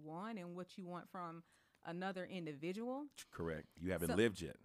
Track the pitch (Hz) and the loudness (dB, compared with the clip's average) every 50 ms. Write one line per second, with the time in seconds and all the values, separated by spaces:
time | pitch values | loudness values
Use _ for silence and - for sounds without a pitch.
0 | 151 156 160 170 196 226 233 196 175 175 175 180 180 180 - - 185 175 175 175 | -8 -6 -6 -4 -4 -4 -4 -4 -6 -6 -6 -6 -8 -8 -8 -10 -8 -6 -6 -6
1 | - - - 185 175 165 165 165 - _ - - - _ _ - - 160 170 175 | -6 -8 -6 -6 -4 -4 -6 -8 -12 _ -20 -20 -20 _ _ -12 -6 -4 -2 0
2 | 185 190 190 185 180 156 - 185 170 156 147 139 151 170 185 214 233 247 254 277 | 0 0 0 -2 -4 -4 -4 -2 -2 -2 -4 -2 0 0 0 0 0 0 0 -2
3 | 294 285 - - - - - - 85 82 80 76 - - - - 85 92 92 82 | -2 -6 -8 -12 -14 -10 -4 0 2 2 2 0 -2 -6 -8 -2 2 2 4 4
4 | 85 82 - 95 113 117 95 - 82 69 - - - | 4 4 6 8 8 8 6 2 -4 -4 -4 -8 -14